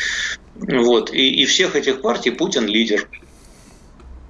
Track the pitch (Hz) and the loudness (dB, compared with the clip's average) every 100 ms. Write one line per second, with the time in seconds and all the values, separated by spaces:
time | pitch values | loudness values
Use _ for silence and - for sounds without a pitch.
0 | - - - - - - - 127 120 117 | -6 -4 -6 -8 -14 -12 -2 2 4 4
1 | - 117 131 123 143 - 185 147 139 131 | 2 0 2 2 2 2 2 0 0 -2
2 | 220 233 - - 180 139 107 110 113 104 | 0 0 -2 -2 -2 -2 0 0 0 -2
3 | - - - - - - - - - - | -4 -12 -20 -20 -20 -20 -20 -20 -20 -20
4 | - - - | -20 -20 -20